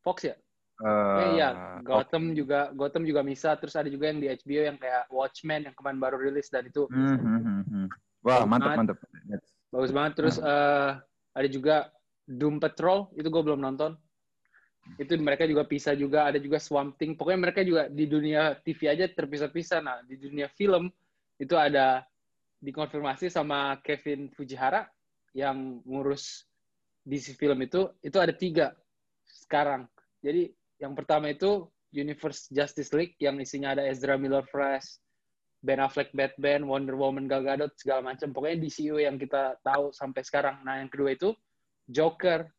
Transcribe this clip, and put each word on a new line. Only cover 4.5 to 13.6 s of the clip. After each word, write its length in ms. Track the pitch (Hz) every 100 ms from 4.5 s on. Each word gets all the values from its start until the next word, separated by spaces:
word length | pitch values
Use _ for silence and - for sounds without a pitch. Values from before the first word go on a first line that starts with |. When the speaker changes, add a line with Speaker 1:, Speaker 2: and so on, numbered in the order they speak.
| 143
Speaker 1:
O 60 |
yang 160 | 151 143
kayak 300 | 127 127 -
Watchmen 560 | 131 135 - 160 151 147
yang 60 | -
kemarin 220 | 135 135
baru 160 | 131 131
rilis 320 | 135 139 139
dan 160 | 131
itu 220 | 123 147 135
Speaker 2:
Hmm, 300 | 127 135 131
hmm, 220 | 113 113
hmm, 200 | 113 98 95
hmm. 200 | 101 95 - _ _
Wah, 200 | 120 127
Speaker 1:
bagus 80 | 107
Speaker 2:
mantep, 160 | 117
Speaker 1:
banget. 140 | 143 147
Speaker 2:
mantep. 180 | 107 98 - - -
Yes. 160 | 101 _ _ _
Speaker 1:
Bagus 240 | 127 131
banget. 200 | 139 151 147
Terus, 200 | 160 -
Speaker 2:
Hmm. 80 | 156
Speaker 1:
eh, 420 | 143 143 143 139 139 - _ _ 131
ada 120 | 139
juga 280 | 135 139 156 143 _ _ _
Doom 320 | - 127 151 151
Patrol, 440 | 151 - 165 196 196
itu 160 | - 156
gue 140 | 160
belum 160 | 151 143